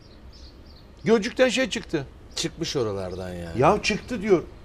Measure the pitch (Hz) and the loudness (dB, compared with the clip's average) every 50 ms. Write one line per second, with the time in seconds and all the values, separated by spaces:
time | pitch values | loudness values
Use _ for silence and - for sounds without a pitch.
0 | - - - - - - - - - - - - - - - - - - - - | -20 -20 -20 -20 -20 -20 -20 -20 -20 -20 -20 -20 -20 -20 -20 -20 -20 -20 -16 -4
1 | - 151 220 233 190 240 - - 254 262 190 240 262 208 - 226 180 - - 156 | 2 4 4 4 2 0 2 2 2 2 4 0 -2 -2 -2 -6 -8 -4 -6 -6
2 | 135 - - - - - - - - 160 - - 160 - - 147 120 107 98 98 | -6 -6 -14 -20 -20 -14 -8 -6 -6 -6 -6 -6 -8 -4 -2 -2 -2 -2 -2 -4
3 | 95 90 90 90 92 90 90 87 85 85 82 104 131 160 202 208 - - 208 185 | -6 -6 -8 -8 -8 -8 -8 -10 -10 -6 0 4 6 6 6 4 2 -2 -2 -4
4 | - - 247 220 180 220 190 160 - - - - - | -4 -8 -8 -4 2 2 2 2 2 -2 -14 -16 -6